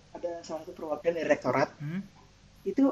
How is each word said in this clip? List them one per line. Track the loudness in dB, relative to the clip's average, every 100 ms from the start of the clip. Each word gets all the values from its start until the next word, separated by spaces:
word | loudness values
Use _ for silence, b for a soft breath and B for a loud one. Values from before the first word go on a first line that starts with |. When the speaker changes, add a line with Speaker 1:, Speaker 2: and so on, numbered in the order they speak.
| -18
Speaker 1:
ada | -10 -8 -8
salah | -8 -10
satu | -10
perwakilan | -10 -6 0 0
dari | 0 2
rektorat | 2 4 2 2 -2
Speaker 2:
Hmm. | -8 -6 -8 -16 -20 -20 -20 -10
Speaker 1:
itu | -2 4 4